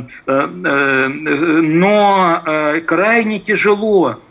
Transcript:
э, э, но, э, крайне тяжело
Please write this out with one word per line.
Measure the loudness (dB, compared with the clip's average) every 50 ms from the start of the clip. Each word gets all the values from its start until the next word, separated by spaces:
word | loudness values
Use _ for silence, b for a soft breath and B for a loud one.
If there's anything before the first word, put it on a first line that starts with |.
| -6 -12 B B -6
э, | -2 -2 -2 -2 -4 -6 -8 -4
э, | -2 -2 0 0 0 0 0 -2
но, | -2 -4 -6 -4 -4 -2 -2 0 0 2 2 2 2 2 2 2 2 4 4 4 4 4 2 2 2 0 -2 -2
э, | -4 -4 -2 -2 -2 -2 -2
крайне | -2 -2 -2 0 0 2 2 0 0 -2 -4 -4
тяжело | -4 -4 -2 0 2 0 0 0 0 2 2 2 2 0 -2 -6 -14 -10